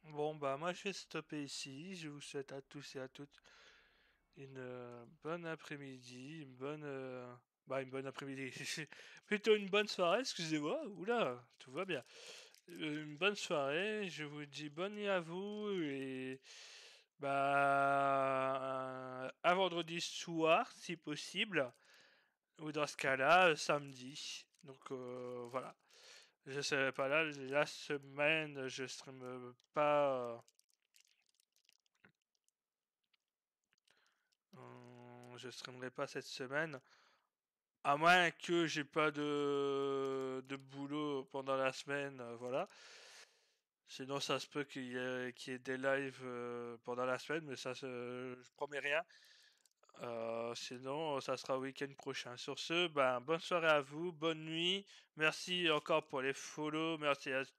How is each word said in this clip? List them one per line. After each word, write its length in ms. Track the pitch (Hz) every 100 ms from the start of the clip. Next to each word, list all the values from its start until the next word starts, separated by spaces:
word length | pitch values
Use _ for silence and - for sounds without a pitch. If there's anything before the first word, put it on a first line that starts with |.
| 156
Bon, 240 | 151 151 156
bah, 220 | 143 139
moi, 160 | 170
je 100 | 180
vais 100 | 202
stopper 500 | 180 - 160 156 151
ici. 520 | 143 - 143 135 175 185
Je 140 | 156
vous 120 | 147
souhaite 300 | - 147 135
à 100 | 139
tous 340 | - 147 135 139
et 40 |
à 80 | 131
toutes 340 | - - - - - - - _ _ _ _ _ -
une, 200 | 135 131
euh, 480 | 127 123 120 120 117 160
bonne 220 | 151 175 165
après-midi, 960 | 160 - 147 139 131 123 123 131 160
une 120 | 139 127
bonne, 280 | 131 151
euh, 500 | 147 135 131 127 123 123 _ _ -
bah, 140 | 135
une 80 | 131
bonne 160 | 135 135
après-midi. 440 | 131 139 135 135
<laughs> 380 | 120 139 - 147 - - - _
Plutôt 300 | 208 226 214
une 140 | 196
bonne 180 | 202 208
soirée, 320 | - 175 202
excusez-moi. 600 | 262 - 165 156 147 269 302 -
Oula, 440 | 190 240 165 123 123 _
tout 120 | -
va 140 | 135 190
bien. 180 | 151 - - - - - - -
Euh, 340 | 170 156 151
une 140 | 151 147
bonne 180 | 190 202
soirée, 760 | - 160 139 151 202 214 196
je 140 | 147 151
vous 200 | 147 147
dis 240 | 139 151
bonne 260 | 147 190 208
nuit 120 | 202
à 120 | 190
vous 480 | 160 175 202 208 208 190
et, 600 | 156 139 135 131 131 131 - - - - - - _ _
bah, 2000 | 139 139 139 139 139 139 139 139 139 135 135 131 131 135 135 131 131 131 131 127 131 -
à 100 | 165
vendredi 480 | 180 185 170 160 170
soir, 680 | - - - 165 160 175 254
si 240 | - - 165
possible. 760 | - 147 - 180 220 165 127 - _ - - _ _ _ _ -
Ou 120 | 156
dans 160 | 151 147
ce 100 | -
cas-là, 500 | 147 131 135 175 185
euh, 60 | 147
samedi. 880 | - 147 143 131 127 151 - - - _
Donc, 160 | - - -
euh, 560 | 131 123 123 123 123 120
voilà. 240 | 127 151 - _ - - - - _ -
Je 160 | 139
serai 300 | 139 143 135
pas 160 | 131 135
là. 160 | 151
La 420 | 160 143 131 143 151
semaine, 1000 | - - 147 139 135 147 160 151 143 131
je 180 | 123 127
stream 680 | - - 131 127 127 123 123 _
pas, 380 | - 147 147 143
euh, 240 | 131 120 117 - _ _ _ _ _ _ _ _ _ _ _ _ _ _ _ - _ _ _ _ _ _ _ _ _ _ _ _ _ _ _ _ _ _ _ _ _ _ _ _ -
euh, 800 | 123 123 123 123 123 120 123 123
je 120 | 127
streamerai 420 | - - 127 127
pas 160 | - 139
cette 180 | 139 123
semaine. 540 | - 131 139 160 135 _ _ _ _ _ _ _ _ _ _
À 120 | - 143
moins 320 | 160 180 170
que 340 | - - 170 165
j'ai 160 | 147
pas 280 | 139 165 151
de, 1300 | 147 147 147 143 143 143 139 139 139 135 135 131 131 131
de 80 | 139
boulot 720 | 135 139 139 147 151 139 131
pendant 240 | 139 135 135
la 140 | 131
semaine, 460 | 131 - 139 139 135
euh, 140 | 120 117
voilà. 300 | 123 135 196 - - - - - - _ _ _ _ _ _
Sinon, 320 | - 131 139
ça 200 | - 135
se 80 | -
peut 160 | 151
qu'il 300 | 139 139 127
y 40 | 127
ait, 360 | 127 127 127
qu'il 200 | 120 -
y 20 | 127
ait 40 |
des 180 | 127 131
lives, 440 | 135 135 135 131
euh, 540 | 131 123 120 120 120 117 -
pendant 200 | 123 127
la 140 | 127
semaine, 240 | - 151 156
mais 100 | 123
ça, 200 | 131 123
c'est, 120 | 135
je 640 | 123 123 123 127 127 123 -
promets 240 | 143 143
rien. 240 | 135 147 175 - - - - _ _ _ _ -
Euh, 520 | 123 117 113 117 117 117
sinon, 640 | - 127 131 143 160 139
ça 160 | - 131
sera 200 | - 131
week-end 320 | 131 131 143 139
prochain. 380 | - 131 127 123
Sur 200 | - 131
ce, 280 | - 165 175
ben, 320 | 147 131 123
bonne 180 | 123 165
soirée 280 | - 180 165
à 140 | 151
vous, 300 | 135 147 175
bonne 320 | 156 160 156 160
nuit. 400 | 160 175 196 202 - _ -
Merci 520 | 156 156 - 180 170
encore 380 | 151 - 160 147
pour 140 | 143
les 120 | 135
follow, 640 | 131 - - 151 156 160 165
merci 340 | 147 139 -
à 120 | 135 135